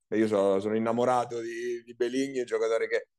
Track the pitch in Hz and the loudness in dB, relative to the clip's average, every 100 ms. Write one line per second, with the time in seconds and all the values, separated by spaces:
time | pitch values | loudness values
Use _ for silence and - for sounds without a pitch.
0 | - 107 110 101 98 98 104 110 113 117 | -4 0 2 4 4 2 0 0 0 2
1 | 123 123 120 120 113 117 123 120 117 120 | 2 2 0 -6 -8 -8 -6 -6 -8 -4
2 | 120 131 139 131 120 110 113 113 113 113 | -2 0 -2 -4 -2 0 0 0 0 -2
3 | - | -4